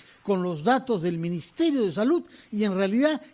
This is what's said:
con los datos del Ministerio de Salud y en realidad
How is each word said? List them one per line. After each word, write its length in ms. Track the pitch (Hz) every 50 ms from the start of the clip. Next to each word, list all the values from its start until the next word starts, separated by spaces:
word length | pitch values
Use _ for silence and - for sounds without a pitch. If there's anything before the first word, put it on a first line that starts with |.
| - - - _
con 200 | - 202 196 185
los 200 | 180 180 170 147
datos 400 | 151 226 262 262 262 254 226 175
del 160 | 160 180 170 165
Ministerio 640 | 170 170 180 165 - - - - 330 330 285 262
de 80 | 214 180
Salud 320 | 135 202 226 269 349 339 - - - - - -
y 120 | 214 208 214
en 100 | 202 185
realidad 460 | 190 196 190 214 247 285 302 311 - - -